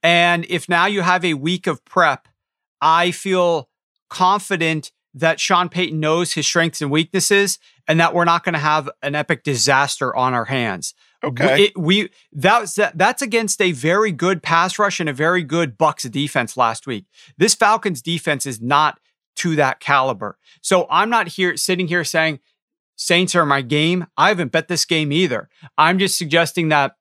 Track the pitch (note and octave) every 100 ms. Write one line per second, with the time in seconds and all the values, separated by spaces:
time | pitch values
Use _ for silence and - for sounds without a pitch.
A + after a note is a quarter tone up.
0 | E3 E3+ F3 F3 E3 E3+ - F3 F#3 G3+
1 | F3 F3+ F3 D3+ C#3+ F3+ F3+ D3+ _ -
2 | E3 C3 _ _ _ _ _ _ D3+ E3
3 | F3+ E3 F#3+ F#3 F3 E3 C3+ _ _ _
4 | _ - F#3 G3+ G3 F#3 E3 D#3+ - _
5 | _ C#3 E3 D#3+ - F#3 F3+ F3 F3+ D#3
6 | D#3 E3 F3 - C#3+ F3 E3 - D3 D3+
7 | D#3+ F#3+ - G3+ G3+ - _ _ - D#3+
8 | E3 F3 E3+ E3+ - E3 D3+ D#3 C#3 -
9 | C#3+ D3 C#3+ D3+ - B2+ C#3 C3 C#3+ -
10 | C3 - B2+ B2 A2 C3 A#2 F#2 - -
11 | _ _ D3+ B2 C#3 C3+ G3+ F#3+ D#3+ G3
12 | G3+ _ _ D3+ E3+ A#3 G#3 - G#3 E3
13 | G3 B3 C4 A3+ A3 - F#3+ C#3+ D3 F#3
14 | A3 D3+ F3 F#3+ - E3 F3+ F#3 G3+ F3+
15 | E3 C3 D#3 F3+ D3 D#3+ D#3+ A2 D3+ D3
16 | B2+ C#3 C#3+ D3 A#2 - A#2 A2+ - A2
17 | - _ - - G3+ - G#3 A3 G#3+ D3
18 | E3+ E3+ - C#3+ C#3 A2 A#2 C#3+ D3+ -
19 | _ _ _ - F3+ D#3 C3+ - - C#3+
20 | C3 A2 G#2 - _ _ - F#3 E3+ D#3+
21 | G#3+ A#3 F3 - F#3 D#3 - F3+ F3+ F3
22 | D3+ E3 D#3+ C#3+ _ _ _ _ _ _
23 | - F3 F#3 F3 D#3 C#3 B2+ D3 D#3 F3+
24 | E3 - E3+ G3+ D3 D#3+ D#3+ E3+ - D#3+
25 | D3+ D3 F3+ A#2 - _ D3+ - D#3 F#3
26 | G3 - E3 E3 E3 - D#3+ D3+ C#3 _